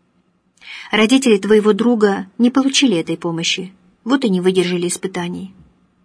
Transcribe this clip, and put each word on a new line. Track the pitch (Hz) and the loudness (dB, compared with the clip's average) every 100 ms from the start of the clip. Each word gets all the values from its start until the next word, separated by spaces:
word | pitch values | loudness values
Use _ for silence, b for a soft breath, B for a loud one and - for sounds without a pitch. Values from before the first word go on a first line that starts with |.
| _ _ _ _ _ _ B B B | _ _ _ _ _ _ B B B
Родители | 208 214 269 254 202 | 0 2 4 4 2
твоего | 202 214 208 | 4 4 4
друга | 202 226 233 208 196 196 - | 2 2 2 0 0 -6 0
не | 240 | 0
получили | 269 269 - 262 170 | 2 0 0 0 0
этой | 160 165 | -2 -6
помощи, | 175 165 170 - 185 _ _ _ | -6 -4 -4 -6 -8 _ _ _
вот | 226 269 254 | -4 -2 0
и | |
не | 185 | 0
выдержали | 180 185 180 180 175 | 0 0 0 -2 -4
испытаний". | - 190 185 175 175 190 - - _ _ _ | -6 -8 -8 -8 -10 -14 -20 -20 _ _ _